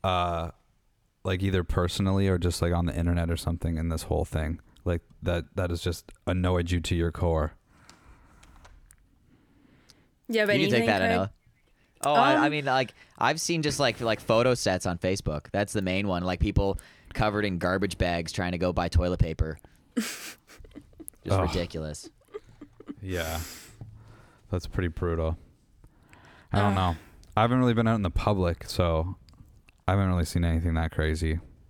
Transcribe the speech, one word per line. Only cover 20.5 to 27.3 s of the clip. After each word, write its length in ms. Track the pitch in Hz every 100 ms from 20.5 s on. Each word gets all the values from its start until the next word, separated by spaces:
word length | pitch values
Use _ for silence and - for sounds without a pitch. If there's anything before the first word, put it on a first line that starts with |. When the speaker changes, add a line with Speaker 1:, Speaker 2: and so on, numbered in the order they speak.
| - - - - - - _ - 95
Speaker 1:
Ugh. 100 | 80
Speaker 3:
ridiculous. 600 | 90 85 82 78 76 - _ _ - - - - _ - -
Speaker 1:
Yeah. 380 | 95 90 80 82 82 - - - - - - - - _ _
That's 160 | 92 -
pretty 220 | - 90
brutal. 480 | - 87 82 80 82 - _ _ _ - _ _ - - - -
I 80 | 101
don't 80 | 101 95
Speaker 2:
Ugh. 160 | 92
Speaker 1:
know. 20 | 80 - - -